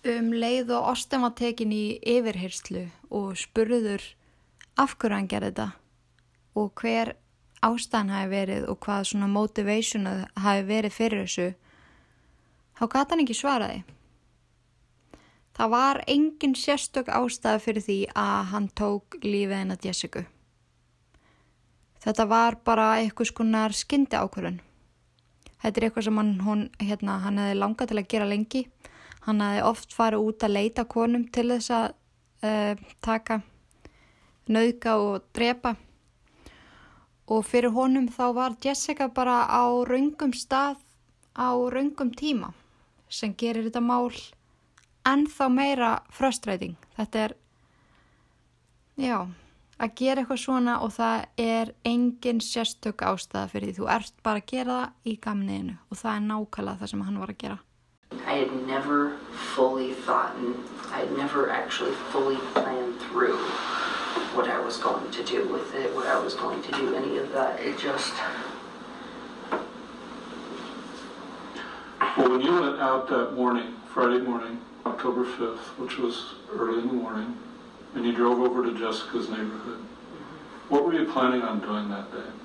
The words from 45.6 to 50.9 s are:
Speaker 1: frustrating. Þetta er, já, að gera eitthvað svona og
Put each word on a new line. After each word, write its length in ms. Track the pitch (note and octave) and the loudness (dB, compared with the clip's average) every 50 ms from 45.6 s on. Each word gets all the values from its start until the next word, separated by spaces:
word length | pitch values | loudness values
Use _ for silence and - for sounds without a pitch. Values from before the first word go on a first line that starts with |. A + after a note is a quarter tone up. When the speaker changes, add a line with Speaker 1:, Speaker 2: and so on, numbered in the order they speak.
| C#4 C#4 C#4 B3+ A#3+ A3+ A3+ - - - | 4 4 4 4 2 2 2 0 -4 -12
Speaker 1:
frustrating. 680 | - - C4+ C4+ A#3 - - G#3+ G3 F3+ F#3+ F3+ E3+ - - _ _ - | -2 2 2 2 2 2 -2 -2 -2 -2 -4 -6 -8 -12 -18 _ _ -6
Þetta 260 | A3 - - A3 G#3+ | -6 -2 0 0 0
er, 80 | G#3+ - _ _ _ _ _ _ _ _ _ _ _ _ _ _ _ _ _ _ _ _ _ _ _ _ _ _ _ _ _ _ _ _ - | -2 -4 _ _ _ _ _ _ _ _ _ _ _ _ _ _ _ _ _ _ _ _ _ _ _ _ _ _ _ _ _ _ _ _ -2
já, 200 | C4+ B3+ A#3+ G3 F3+ F#3 F3 - - - _ _ _ _ _ - | 0 0 0 0 -2 -4 -10 -16 -20 -20 _ _ _ _ _ -4
að 120 | A#3 A3+ A#3 - | -4 -4 -2 0
gera 240 | B3 C4 C4+ C4+ | 2 2 2 2
eitthvað 200 | B3+ B3 C4+ B3 - | 0 -2 -4 -4 0
svona 320 | - C4 B3+ B3 A#3+ A#3+ - - | 0 2 2 2 2 2 0 -2
og 100 | A3 | -4